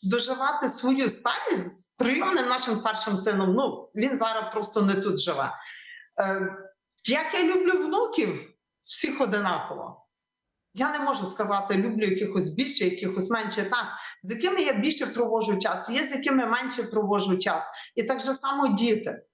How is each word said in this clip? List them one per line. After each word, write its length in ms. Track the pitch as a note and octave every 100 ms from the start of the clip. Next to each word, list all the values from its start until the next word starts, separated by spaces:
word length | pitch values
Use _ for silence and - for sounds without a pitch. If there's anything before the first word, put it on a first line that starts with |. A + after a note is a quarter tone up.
доживати 640 | F#3+ A#3+ A#3+ B3+ C4+ C#4+ C4
свою 400 | - B3 C4+ B3
старість 720 | - A#3+ - - C4 F3+ -
з 60 | -
прийомним 580 | - A#3+ D4 F#4+ F4 B3
нашим 300 | B3+ B3+ G#3+
старшим 420 | A3+ G#3+ - G3
сином. 360 | G#3 G3+ F#3
Ну, 360 | G#3 C4+ - - G#3
він 220 | B3+ C4
зараз 360 | A3+ A3 A3
просто 280 | A3 G3+ A3
не 120 | G3
тут 260 | F#3+ G3 F#3
живе. 320 | - D3+ B2+ - - - - - - -
Е, 280 | G3 F#3+ F#3 F#3+ - _ _ _ -
як 280 | C#4 D#4
я 100 | F4+
люблю 420 | E4 F#4 F4 F#4 D#4
внуків, 640 | G4+ A#4+ - G#3+ D3 - _ _ _
всіх 400 | - - C#4 -
одинаково. 840 | B3 G#3 G3+ E3 - - - - _ _ _ _ _ _ _
Я 180 | - C#4+
не 80 | D4
можу 260 | C#4 B3+ F#3
сказати, 500 | - G3+ G3+ - F#3+
люблю 300 | A3+ A3 G#3
якихось 440 | F#3 G3+ F#3+ D#3+
більше, 360 | E3 C4+ - F3+
якихось 440 | F3+ F#3+ F#3+ F#3
менше. 340 | A3+ G#3 G3+
Так, 220 | F#3+ B3 - - - -
з 100 | -
якими 300 | A3+ F4+ F#4+
я 120 | D4
більше 320 | G#3+ C4+ D#4 B3
проводжу 520 | A#3 A3+ A3 G#3+ F#3+
час, 300 | G3 F#3 -
є 140 | B3
з 80 | D#4
якими 340 | C4+ C#4+ C4+ A3+
менше 380 | A#3+ C4 -
проводжу 540 | G#3+ A3 G3+ G3+ F#3+ F#3
час. 320 | G3+ E3 - - - -
І 80 |
так 160 | A3+ B3+
же 140 | A#3
само 340 | C4+ C4+ C#4+ C4+
діти. 540 | G3+ A#3 G#3+ - - -